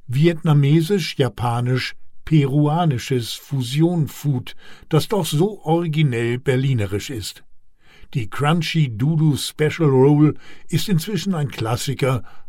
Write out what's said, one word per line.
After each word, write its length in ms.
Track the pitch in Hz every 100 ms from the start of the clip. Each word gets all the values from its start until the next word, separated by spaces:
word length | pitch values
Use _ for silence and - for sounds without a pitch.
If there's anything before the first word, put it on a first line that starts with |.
| -
vietnamesisch-japanisch-peruanisches 3250 | 127 170 160 160 147 139 165 160 202 156 - 123 - 120 120 123 127 - - - - - 156 135 147 147 160 165 117 - 127 113
Fusionfood, 1200 | - - 135 120 143 170 175 127 - 147 127 - - - - -
das 200 | 156 -
doch 160 | 202 156
so 380 | 151 202 208
originell 720 | 156 165 170 151 151 117 117 123
berlinerisch 720 | 139 127 135 120 101 104 -
ist. 340 | 117 - - - - - - - - -
Die 160 | 139 101
Crunchy 680 | - 147 170 156 160 139 107
Dudu 400 | 147 156 156 127
Special 540 | - - 151 - 151
Roll 460 | 131 139 147 151 - - - -
ist 180 | 156 -
inzwischen 460 | 165 214 190 196
ein 160 | 165 139
Klassiker. 720 | - 110 120 143 123 131 131 - -